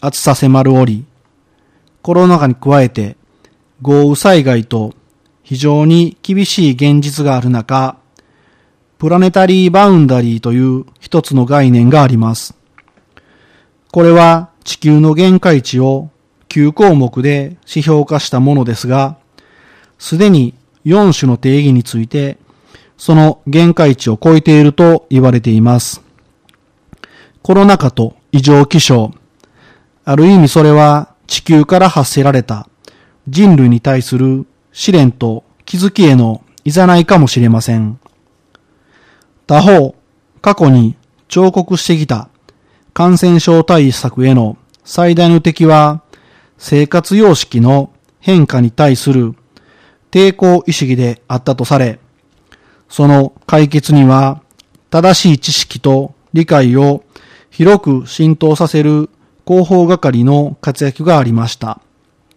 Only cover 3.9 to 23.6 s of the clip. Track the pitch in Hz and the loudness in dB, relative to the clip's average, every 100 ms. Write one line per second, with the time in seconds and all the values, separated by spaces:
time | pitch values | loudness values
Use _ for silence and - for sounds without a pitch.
3.9 | 143 143 143 202 175 135 117 113 117 107 | 0 0 0 0 2 0 -2 -4 -8 -8
4.9 | - _ _ _ _ - 127 147 147 156 | -14 _ _ _ _ -14 -6 -2 0 2
5.9 | 170 170 - - 190 196 - 156 127 143 | 2 0 -6 -6 -4 -4 -2 -2 0 0
6.9 | 147 143 143 143 131 123 120 110 131 131 | 0 -2 -6 -4 -4 -4 -4 -4 -4 -6
7.9 | - _ _ _ _ _ _ _ _ _ | -10 _ _ _ _ _ _ _ _ _
8.9 | - 156 175 185 190 185 185 180 185 202 | -8 -2 0 0 2 0 2 2 2 2
9.9 | 180 139 127 120 113 120 113 131 131 - | 4 2 0 -2 -4 -4 -2 -2 -4 -10
10.9 | _ - 170 - 135 123 143 131 120 120 | _ -6 -6 -2 -2 0 0 2 2 2
11.9 | 151 135 117 113 113 - _ _ _ _ | 2 2 0 -4 -6 -12 _ _ _ _
12.9 | _ _ _ _ _ _ _ _ _ _ | _ _ _ _ _ _ _ _ _ _
13.9 | 175 170 170 170 165 175 _ - - 151 | 0 2 4 4 2 -4 _ -18 -4 0
14.9 | 151 156 156 185 185 185 143 - 127 131 | 2 2 2 2 2 0 -2 -2 -4 -2
15.9 | 135 156 _ _ _ - 151 147 151 202 | -4 -10 _ _ _ -8 -2 -2 2 2
16.9 | 151 123 127 139 143 139 175 - 160 151 | 2 0 -4 -4 -4 -8 -16 -10 -6 -2
17.9 | 151 143 151 - 127 139 143 120 113 123 | -2 -2 -6 -4 -2 0 0 -4 -6 -4
18.9 | 131 135 156 _ _ _ _ _ _ _ | -4 -4 -8 _ _ _ _ _ _ _
19.9 | _ - 160 208 165 123 - _ _ 151 | _ -8 -2 2 2 0 -8 _ _ -2
20.9 | 196 202 - 135 120 135 143 143 127 113 | 0 2 0 -2 -2 -2 0 0 0 -2
21.9 | 117 117 147 139 - _ _ _ _ _ | -8 -6 -6 -8 -10 _ _ _ _ _
22.9 | _ - 160 156 - 143 160 | _ -2 2 2 -2 -4 0